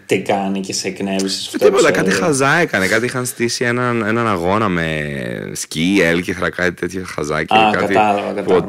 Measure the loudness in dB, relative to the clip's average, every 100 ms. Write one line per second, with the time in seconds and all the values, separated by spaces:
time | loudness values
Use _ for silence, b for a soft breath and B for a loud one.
0 | -4 -2 0 -2 -2 -4 -6 -6 -6 -6
1 | -4 -4 -4 -4 -6 2 4 6 4 4
2 | 0 0 0 2 2 2 2 0 0 0
3 | 0 -4 -6 -4 -4 -2 -2 0 0 0
4 | 0 0 0 0 2 2 2 0 0 -2
5 | -4 -6 -6 -8 -8 -8 -8 -2 2 4
6 | 4 2 0 -4 -4 -2 -2 -2 -6 -6
7 | -8 -6 -4 -2 0 2 4 2 2 2
8 | 2 2 -2 -4 2 2